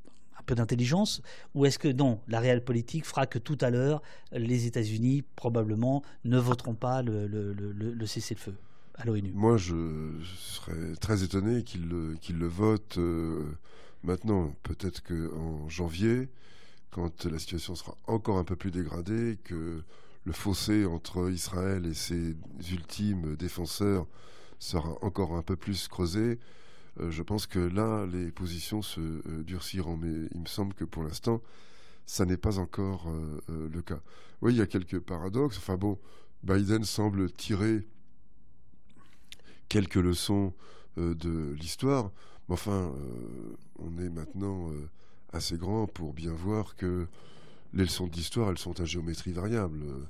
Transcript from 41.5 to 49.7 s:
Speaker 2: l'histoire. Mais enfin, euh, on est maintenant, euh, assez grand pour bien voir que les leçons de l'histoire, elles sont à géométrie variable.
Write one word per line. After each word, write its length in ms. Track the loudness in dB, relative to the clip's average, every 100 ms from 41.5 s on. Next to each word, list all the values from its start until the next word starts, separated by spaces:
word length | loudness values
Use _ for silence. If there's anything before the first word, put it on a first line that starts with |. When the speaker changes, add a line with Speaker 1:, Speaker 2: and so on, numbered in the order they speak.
| -4
Speaker 2:
l'histoire. 520 | -6 0 2 2 0 -6 -12 -10 -2
Mais 60 |
enfin, 380 | -2 2 0 0
euh, 600 | -2 -6 -6 -8 -8 -8 -10 -10 -8
on 200 | -6 -4
est 120 | -4
maintenant, 600 | -4 -6 -4 -2 -2 -2
euh, 180 | -4 -6 -10 -12 -12 -6
assez 240 | -4 -2 -2
grand 300 | 0 0 0
pour 260 | -2 -6
bien 200 | -4 -4
voir 440 | -2 0 0 -2 -2
que 320 | 0 0 -2 -6 -12 -12 -12 -12 -4
les 100 | 2
leçons 220 | 2 2 -2
de 80 |
l'histoire, 360 | -2 -2 2 2
elles 80 | 2
sont 200 | -2 -2
à 20 |
géométrie 480 | -2 0 -2 -4 -4
variable. 480 | -2 0 2 0